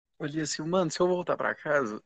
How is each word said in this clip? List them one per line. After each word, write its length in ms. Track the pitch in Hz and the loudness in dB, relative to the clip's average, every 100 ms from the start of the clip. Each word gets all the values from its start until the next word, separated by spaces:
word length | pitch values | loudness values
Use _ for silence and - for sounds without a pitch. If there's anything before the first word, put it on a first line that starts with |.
| _ - | _ -10
olhei 220 | 151 156 | -6 -4
assim, 220 | 147 - | -4 -4
"Mano, 260 | 156 185 165 | 0 2 2
se 100 | - | 2
eu 80 | 180 | 2
voltar 300 | 180 170 - | 2 0 -2
pra 160 | 113 | -2
casa, 480 | - 151 147 117 107 | -2 0 2 0 -4